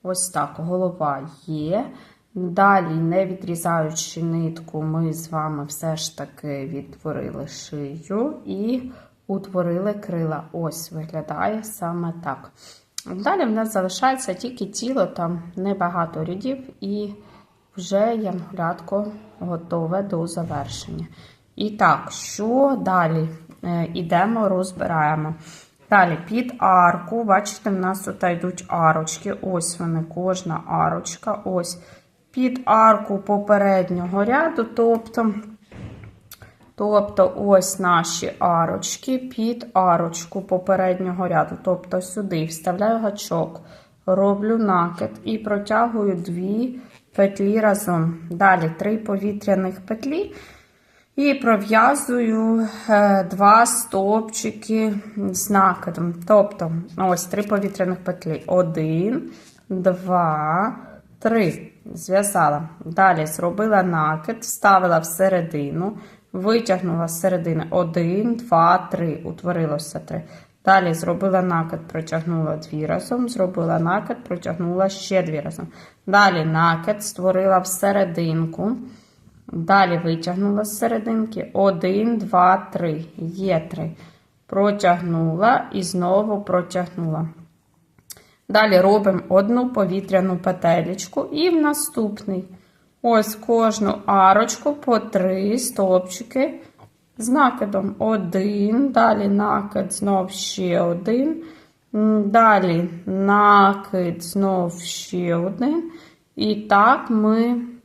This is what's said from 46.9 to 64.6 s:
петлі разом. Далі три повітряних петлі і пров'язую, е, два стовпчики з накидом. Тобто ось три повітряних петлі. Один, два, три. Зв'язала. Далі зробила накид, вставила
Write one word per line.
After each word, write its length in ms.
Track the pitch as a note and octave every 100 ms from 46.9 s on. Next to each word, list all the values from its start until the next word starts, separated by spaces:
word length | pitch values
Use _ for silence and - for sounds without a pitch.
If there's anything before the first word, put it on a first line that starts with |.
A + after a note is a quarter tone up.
| - _ -
петлі 440 | G3 G3 G3+ A3
разом. 580 | G#3+ G3+ F3+ E3+ E3 E3 -
Далі 400 | E3+ F#3 F3+ E3 -
три 180 | G3+ A3
повітряних 880 | G#3+ G3 G3+ G3+ G#3 F#3+ F#3 F#3+ -
петлі 460 | A3+ C4+ D#4+ G4+ - - - _ _ _ _ _ -
і 180 | C#4+
пров'язую, 1300 | C#4 A3+ G#3+ G3+ A3 A#3+ C#4+ - B3 A3+ A3 A3 A3+ G#3+ - -
е, 360 | G#3 G3+ G3
два 420 | F#3 F#3+ G3+ A3 A3+
стовпчики 1300 | - - F#3+ G3 A3 A3 - A3 - - A3 A3 G3+ - G#3
з 340 | G3 F#3 -
накидом. 640 | G3 F#3+ F3+ - E3+ F3 E3+ -
Тобто 440 | G#3+ G3+ - E3 E3 F3 -
ось 280 | F#3 F3+
три 180 | - G3
повітряних 560 | G#3 G3+ G3 - F#3 F3+
петлі. 440 | - F3 D#3+ D#3 -
Один, 840 | F3+ E3 D#3+ D#3 D#3+ G3 B3+ - - - _ _
два, 1080 | F#3 F3+ F3+ F#3 F3+ E3 D3+ D3+ E3+ A3 - - - _ -
три. 500 | A3 A3+ F3 - - _ -
Зв'язала. 720 | E3+ - F#3+ G3+ F#3 D3+ D3 D#3+ -
Далі 420 | - D#3+ F#3+ E3+ D3+
зробила 560 | - F3 G3 A3 G3+
накид, 540 | F#3 E3 D3+ D#3 F#3+ A3+
вставила 580 | - -